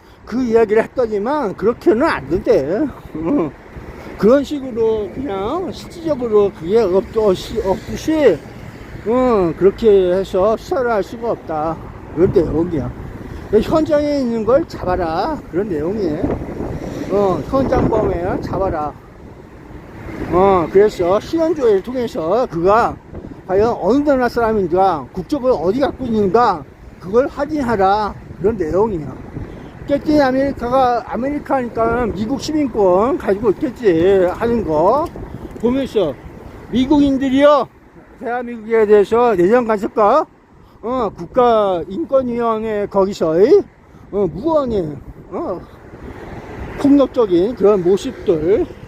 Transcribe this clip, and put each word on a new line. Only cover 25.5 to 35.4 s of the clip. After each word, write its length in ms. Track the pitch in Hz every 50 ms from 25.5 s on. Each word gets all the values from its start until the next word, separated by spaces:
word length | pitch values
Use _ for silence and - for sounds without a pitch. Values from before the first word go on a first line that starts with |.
| 247
어디 280 | 165 151 180 202 262
갖고 240 | 285 - - - 262
있는가, 580 | 240 226 220 208 190 175 226 240 226 185 156 131 - - - - - - -
그걸 280 | - 180 196 240 269 -
확인하라. 880 | - - 294 294 311 294 269 233 233 196 196 190 196 214 214 196 - - - - - -
그런 180 | 156 202 233
내용이야. 580 | 202 175 151 156 180 214 233 202 165 147 135 127 - - - - - - - - - - - - - -
깨진 320 | - 285 285 - 311 302 302 277
아메리카가, 800 | 254 254 262 269 277 262 - 233 240 247 269 262 247 240 233 - -
아메리카니까 960 | 160 208 240 277 294 294 - - 285 269 247 233 - 226 226 226 233 240 247
미국 340 | 214 175 180 220 214 277 -
시민권 800 | - - 302 311 294 254 - 226 202 185 180 185 208 247 370 302
가지고 320 | - 214 202 202 226 226
있겠지 720 | 175 - - 262 214 - 247 208 170 160 165 190 202 190 180 175 175
하는 320 | - 208 240 233 233 190
거 400 | 156 160 151 165 190 240 285 320 339 - - - - - -